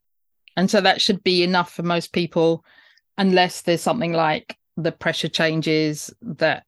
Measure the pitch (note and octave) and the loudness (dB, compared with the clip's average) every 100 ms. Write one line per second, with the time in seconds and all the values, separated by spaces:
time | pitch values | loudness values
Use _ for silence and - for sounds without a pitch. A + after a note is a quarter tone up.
0 | _ _ _ _ _ - F#3+ G#3+ F#3 - | _ _ _ _ _ -2 2 4 4 2
1 | - F#3+ F#3 F3+ F3 F#3 E3+ - E3+ F3 | 0 0 0 2 2 0 -2 -4 -2 -2
2 | - F3+ E3+ E3+ E3 E3 - _ _ _ | -2 -4 -2 0 2 0 -6 _ _ _
3 | _ - F#3+ F3+ F3+ - - E3 - D#3+ | _ -2 2 4 2 -2 -2 0 0 -2
4 | E3+ E3 D#3 D#3 - - _ - D#3+ - | -2 0 0 -2 -8 -20 _ -6 -6 -4
5 | E3 - D#3+ - D#3+ D#3+ D#3 D#3 D#3 D3+ | -4 -4 -4 -2 0 0 0 0 0 -4
6 | - - - D3 D#3 - | -12 -14 -14 -2 0 0